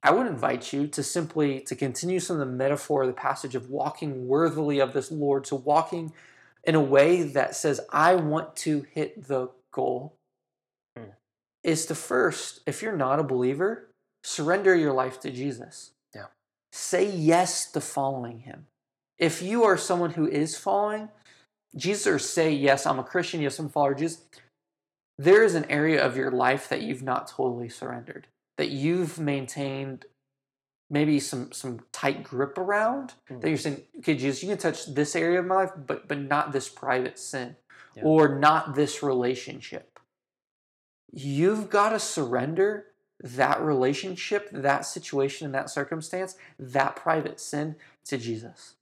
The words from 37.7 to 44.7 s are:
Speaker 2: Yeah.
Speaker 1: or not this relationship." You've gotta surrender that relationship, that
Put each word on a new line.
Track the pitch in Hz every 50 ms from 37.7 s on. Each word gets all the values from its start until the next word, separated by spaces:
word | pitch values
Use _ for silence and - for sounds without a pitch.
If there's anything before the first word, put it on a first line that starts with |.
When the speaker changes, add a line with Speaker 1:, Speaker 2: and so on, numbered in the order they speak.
| - - - - _
Speaker 2:
Yeah. | - -
Speaker 1:
or | 156 156 160 156 147 139 139
not | 143 151 156 160 151 - 139
this | 135 147 139 - -
relationship." | - 143 131 123 123 123 131 127 - - - 123 117 - - - - _ _ - _ _ _ _ _ _ _ _ _ _ _ _ _ _ _ _ _ _ _ _ _ _ -
You've | - 135 143 139 139 160 185 214 214 214 -
gotta | - 208 202 214 220 214
surrender | - - - - 147 120 120 127 123 143 160 175 190 208 214 208 - _ _ _ _ _ _ _
that | - 127 120 127 135 139 143 -
relationship, | - 156 147 131 127 131 143 - - 190 185 175 - - 208 202 202 -
that | - - 135 139